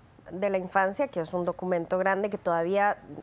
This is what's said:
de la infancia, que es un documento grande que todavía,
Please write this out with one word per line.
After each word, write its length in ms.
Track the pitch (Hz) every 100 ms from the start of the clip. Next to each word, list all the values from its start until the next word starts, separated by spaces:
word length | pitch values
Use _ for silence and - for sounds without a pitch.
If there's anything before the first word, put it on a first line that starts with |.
| - - -
de 200 | 170 202
la 80 | 190
infancia, 500 | 180 196 190 196 185
que 140 | 180
es 120 | 160
un 120 | 180 175
documento 520 | 170 180 175 165 185
grande 320 | 190 190 208
que 80 | 202
todavía, 600 | - 170 170 196 202 - - 147